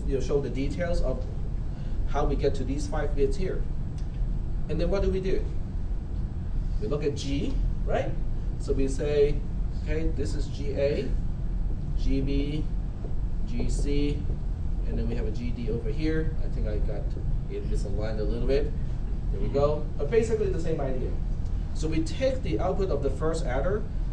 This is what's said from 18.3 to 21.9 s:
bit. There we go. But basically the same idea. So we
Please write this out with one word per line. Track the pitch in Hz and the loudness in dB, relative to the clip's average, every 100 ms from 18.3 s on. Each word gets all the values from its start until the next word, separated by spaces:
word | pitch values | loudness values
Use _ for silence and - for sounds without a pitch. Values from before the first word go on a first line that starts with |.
| 117 123 | 0 2
bit. | 135 - - - - - - - | 2 2 0 -2 -2 -2 -2 -2
There | - | 0
we | - | 0
go. | 147 147 156 - - | 2 2 2 -2 -2
But | 220 | 2
basically | 226 233 220 196 | 2 2 0 0
the | 170 | 0
same | 165 151 | 0 0
idea. | 135 120 117 - - - - - - | 0 -2 0 -2 0 -2 -2 -2 -2
So | - | -2
we | 156 | 0